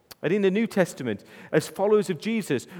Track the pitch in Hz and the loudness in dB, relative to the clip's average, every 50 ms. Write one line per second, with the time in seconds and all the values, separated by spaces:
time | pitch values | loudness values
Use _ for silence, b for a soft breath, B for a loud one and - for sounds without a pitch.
0 | _ _ - _ - 156 185 208 196 190 180 220 233 - - 202 175 - - - | _ _ -16 _ -2 0 0 2 2 2 2 2 -2 0 2 0 0 0 -2 -6
1 | 135 117 107 101 B B B B B B - 160 - - - - 190 208 214 214 | -4 -4 -4 -4 B B B B B B 0 0 0 0 -4 -2 2 4 4 4
2 | 190 - 180 135 - 208 226 220 185 - 147 117 - B B | 2 0 -4 -4 -4 -4 -2 -2 -2 -2 -2 -2 -2 B B